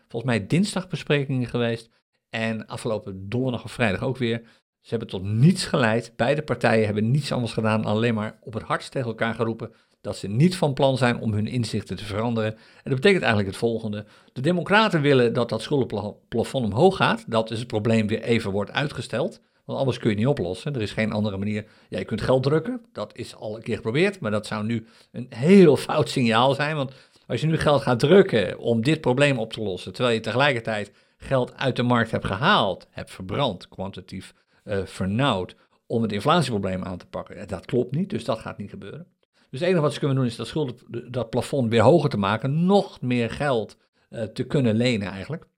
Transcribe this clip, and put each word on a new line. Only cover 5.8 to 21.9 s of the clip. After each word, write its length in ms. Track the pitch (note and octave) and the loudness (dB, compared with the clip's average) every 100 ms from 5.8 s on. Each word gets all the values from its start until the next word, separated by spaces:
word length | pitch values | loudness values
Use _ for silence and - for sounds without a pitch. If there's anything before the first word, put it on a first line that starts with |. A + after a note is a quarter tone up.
| A2+ A#2 - - | 2 2 -2 -2
Beide 260 | A#2+ D3 | 0 0
partijen 420 | - A#2+ A#2+ A2+ | -2 0 2 4
hebben 260 | G#2 G#2 A2 | 2 2 2
niets 220 | D3 - | 0 0
anders 200 | - A#2 | -4 -2
gedaan, 320 | - A2 A2 | -2 0 0
alleen 300 | A2 G#2+ A#2+ | 0 0 0
maar 240 | A2 A2 - | 0 -4 -10
op 120 | - | -10
het 100 | A2 | -10
hardst 280 | - E3 - | -6 -6 -6
tegen 180 | C#3+ A#2 | -6 -6
elkaar 260 | G#2 A2+ | -2 -4
geroepen 380 | A2 A2+ A2+ A2+ _ _ _ | -2 -4 -4 -10 _ _ _
dat 160 | G#2 - | -10 -8
ze 120 | G2 | -4
niet 280 | A2 F3+ F3+ | 4 4 4
van 160 | D3+ | -2
plan 240 | C3 C3+ B2+ | 2 2 4
zijn 220 | A#2+ A2+ | 0 0
om 140 | A2+ | -2
hun 140 | G#2 G#2+ | -2 -2
inzichten 500 | B2 A2 G#2+ - F#2 | -2 -2 -4 -6 -10
te 80 | |
veranderen. 480 | G#2 G2+ A#2+ A2+ G#2+ | -6 -4 -2 -2 -2
En 380 | A2 - - - | -4 -18 -14 -4
dat 40 | |
betekent 280 | C3 G3+ F#3 | 2 4 4
eigenlijk 280 | A#2 G#2 F#2+ | 2 0 0
het 60 | - | -2
volgende. 480 | A#2 A2 A2 G#2 G#2 - _ | -2 -2 -6 -8 -10 -20 _
De 80 | C3 | -4
Democraten 600 | C#3+ F3+ D3+ G#3 A3 E3 | 0 0 2 4 4 2
willen 320 | C#3+ C3 A#2+ | 4 4 4
dat 160 | A#2+ A#2 | 2 -2
dat 140 | A2+ | -4
schuldenplafond 1000 | - D3 G#2+ G#2 G2+ - - A#2 - C3+ | -2 -2 0 -4 -6 -10 -6 -2 -2 -2
omhoog 320 | A2 G#2+ F#3 F#3 | -2 4 4 4
gaat, 280 | C3+ A2+ - | 0 0 0
dat 200 | A2 A2 | -2 0
dus 100 | A2+ | -6
het 80 | - | -4
probleem 400 | A2 A2+ A2+ G#2 | -2 2 2 2
weer 160 | A2 | -2
even 280 | - A#2 G2 | 0 0 0
wordt 200 | G2 G2 | -4 -4
uitgesteld. 720 | A#2+ D3 - - A2+ F#3 - _ _ | -4 -4 -6 -6 -4 -6 -8 _ _
Want 140 | - A#2+ | -10 -2
anders 200 | C3+ - | -2 0
kun 120 | A#2+ | 0
je 60 | G#2 | 0
het 80 | |
niet 140 | B2+ C#3 | 0 0
oplossen. 360 | F2 F#2 D3 | -2 -6 -6
Er 80 | C3+ | -4
is 100 | G#2 | -4
geen 200 | - G#2+ | -2 -2
andere 240 | G#2 G#2 F#2+ | 0 -2 -2
manier. 280 | G#2 G#2+ - _ | -4 -6 -8 _
Ja, 100 | - | -10